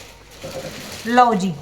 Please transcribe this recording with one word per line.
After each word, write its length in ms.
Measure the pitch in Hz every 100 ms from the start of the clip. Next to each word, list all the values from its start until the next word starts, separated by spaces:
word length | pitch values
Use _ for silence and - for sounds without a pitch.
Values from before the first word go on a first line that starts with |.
| - - - - - - - - - - 220
ਲਓ 280 | 247 247
ਜੀ, 180 | 208 190 151